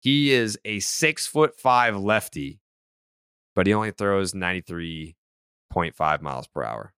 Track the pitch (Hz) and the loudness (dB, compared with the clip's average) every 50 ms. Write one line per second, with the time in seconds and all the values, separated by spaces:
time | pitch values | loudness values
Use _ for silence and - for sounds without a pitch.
0 | _ 131 139 143 143 139 135 123 117 110 104 - _ 107 107 104 92 - - - | _ 2 2 2 4 4 4 4 2 0 -2 -6 _ -8 -6 -6 -4 -4 -4 0
1 | - 156 160 - - - - 151 156 147 - - - 131 123 123 123 117 107 101 | 0 0 0 0 -6 -4 2 2 2 2 2 0 2 4 4 4 4 2 0 -2
2 | 98 101 107 110 - - - - 71 67 - _ _ _ _ _ _ _ _ _ | 0 2 2 2 0 -4 -10 -10 -10 -10 -10 _ _ _ _ _ _ _ _ _
3 | _ _ _ _ _ _ _ _ _ _ _ - 92 98 104 107 107 107 101 - | _ _ _ _ _ _ _ _ _ _ _ 2 4 4 4 2 2 -2 -4 -2
4 | 104 101 101 98 98 92 - 98 90 90 92 92 85 - 87 85 85 85 82 80 | 0 0 2 2 0 -2 -4 -4 -4 -2 -2 -4 -6 -8 -10 -8 -8 -8 -8 -10
5 | 80 80 85 _ _ _ _ _ _ _ _ _ _ _ - 92 85 78 - _ | -10 -12 -16 _ _ _ _ _ _ _ _ _ _ _ -4 -2 -2 -2 -2 _
6 | 78 76 76 71 69 73 67 64 - - _ 76 64 55 55 57 52 - _ | 0 0 0 0 -2 -6 -8 -8 -10 -10 _ -8 -6 -6 -6 -10 -12 -14 _